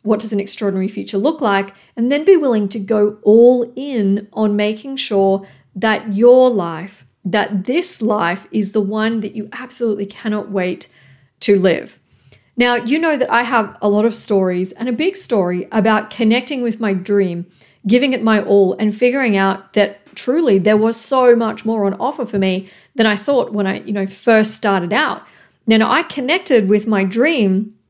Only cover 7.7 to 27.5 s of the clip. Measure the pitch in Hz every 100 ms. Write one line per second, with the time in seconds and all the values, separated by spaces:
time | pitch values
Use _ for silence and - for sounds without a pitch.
7.7 | 302 349 - 214 208 170 190 - 220 196
8.7 | 214 196 214 220 226 208 220 208 - 254
9.7 | - 233 208 202 - 220 214 - 196 180
10.7 | - - _ _ _ _ _ - 202 185
11.7 | - - - _ _ _ _ _ - 240
12.7 | 240 233 302 330 285 254 233 240 247 202
13.7 | - 208 208 226 220 - 202 185 180 185
14.7 | - 240 233 339 381 - 226 175 180 -
15.7 | 220 214 214 - - 220 240 247 277 240
16.7 | 220 220 190 185 202 185 170 175 _ _
17.7 | _ 196 240 269 254 226 214 - 202 185
18.7 | - 214 208 247 269 247 196 196 190 -
19.7 | - 196 - _ - - 302 302 196 180
20.7 | 214 220 233 - 262 247 233 226 214 220
21.7 | 226 202 196 247 294 220 202 190 185 190
22.7 | - _ - 220 208 208 277 - 208 196
23.7 | 202 - 202 196 - - 220 214 - 214
24.7 | 190 175 220 302 - - _ _ _ -
25.7 | 220 220 302 330 - 254 359 359 247 190
26.7 | 208 220 202 190 220 285 311 196